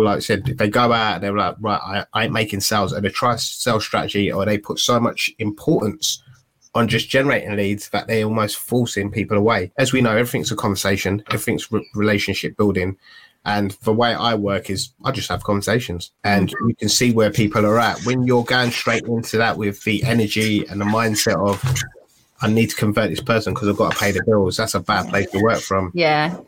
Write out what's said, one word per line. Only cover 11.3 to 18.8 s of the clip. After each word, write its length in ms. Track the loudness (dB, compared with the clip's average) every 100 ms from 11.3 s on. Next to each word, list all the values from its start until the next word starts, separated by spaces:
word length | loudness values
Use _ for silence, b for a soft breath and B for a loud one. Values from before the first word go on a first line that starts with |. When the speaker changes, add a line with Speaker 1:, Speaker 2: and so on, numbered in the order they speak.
| -4 -2 -4 -2
Speaker 1:
re-, 140 | -4 -4
relationship 600 | -2 0 2 0 -4 -4 0
building. 400 | 0 2 -2 -6 B B B B
And 280 | -4 -2 -2 -4
the 100 | -2
way 200 | 2 2
I 220 | 2 0 0
work 340 | 0 -2 -4
is 200 | -6 -8 _
I 80 | -6
just 160 | -4 -4
have 140 | -4
conversations, 680 | -2 -2 0 -2 -2 -8 -10 _
and 260 | 0 2 2
Speaker 2:
Mm. 200 | 0 -2
Speaker 1:
you 60 | 0
can 140 | 0
see 220 | 2 2
where 200 | 4 4
people 340 | 4 0 2 2
are 140 | 4
at. 200 | 2 0 -2
When 180 | 0
you're 200 | 2 2 2
going 260 | 2 0
straight 320 | -2